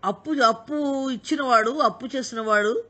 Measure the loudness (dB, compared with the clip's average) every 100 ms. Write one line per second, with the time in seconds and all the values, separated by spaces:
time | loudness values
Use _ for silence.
0 | -4 -6 -6 2 2 2 -4 -4 -2 -2
1 | -2 -6 -4 -2 4 4 4 2 0 0
2 | -6 -6 -6 -6 0 2 2 0 -4